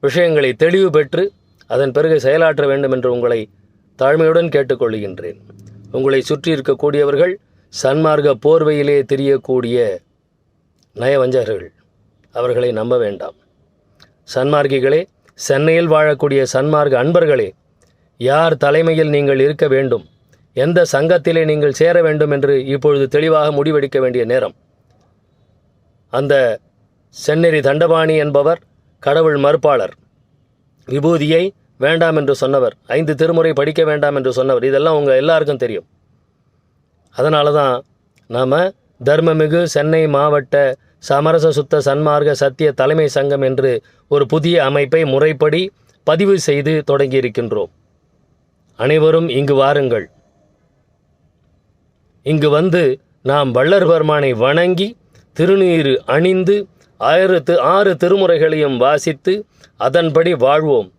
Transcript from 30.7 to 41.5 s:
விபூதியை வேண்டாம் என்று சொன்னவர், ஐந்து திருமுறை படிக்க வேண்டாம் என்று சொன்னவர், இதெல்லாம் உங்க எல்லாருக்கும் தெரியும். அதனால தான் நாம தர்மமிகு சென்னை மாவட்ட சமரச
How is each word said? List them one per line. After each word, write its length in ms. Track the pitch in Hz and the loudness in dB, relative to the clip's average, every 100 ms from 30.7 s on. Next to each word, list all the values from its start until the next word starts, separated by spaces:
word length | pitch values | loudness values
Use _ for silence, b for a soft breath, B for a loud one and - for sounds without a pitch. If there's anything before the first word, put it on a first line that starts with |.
| _ - | _ -8
விபூதியை 640 | 135 151 165 151 160 185 - _ _ | -4 0 0 0 0 0 -6 _ _
வேண்டாம் 400 | 135 165 170 156 | -2 0 0 0
என்று 180 | 143 | -2
சொன்னவர், 420 | 139 131 139 120 - _ | -2 0 0 -2 -4 _
ஐந்து 280 | 131 156 | -4 -2
திருமுறை 380 | 135 160 165 165 | -2 0 0 0
படிக்க 320 | 147 147 156 | 0 -2 0
வேண்டாம் 300 | 156 151 147 | -2 0 -2
என்று 180 | 143 131 | -2 -2
சொன்னவர், 320 | 123 135 127 | -2 0 0
இதெல்லாம் 320 | 127 135 156 156 | 0 0 0 0
உங்க 200 | 143 131 | 2 2
எல்லாருக்கும் 400 | 147 165 151 139 | 2 0 0 -4
தெரியும். 300 | 123 101 - _ _ _ _ _ _ _ _ _ _ _ _ | -4 -6 -12 _ _ _ _ _ _ _ _ _ _ _ _
அதனால 420 | - 139 156 147 | -4 -2 0 0
தான் 300 | 147 139 123 - _ _ _ _ | 0 0 -2 -8 _ _ _ _
நாம 440 | 117 131 143 185 - _ _ | -4 0 0 -2 -6 _ _
தர்மமிகு 580 | 120 156 165 156 156 165 | 0 2 2 0 0 0
சென்னை 460 | 170 - 147 160 156 | -2 -2 0 0 0
மாவட்ட 680 | 139 151 147 131 143 139 127 _ _ - | 0 2 0 0 0 0 -2 _ _ -4
சமரச 420 | 139 156 165 160 | 0 2 2 2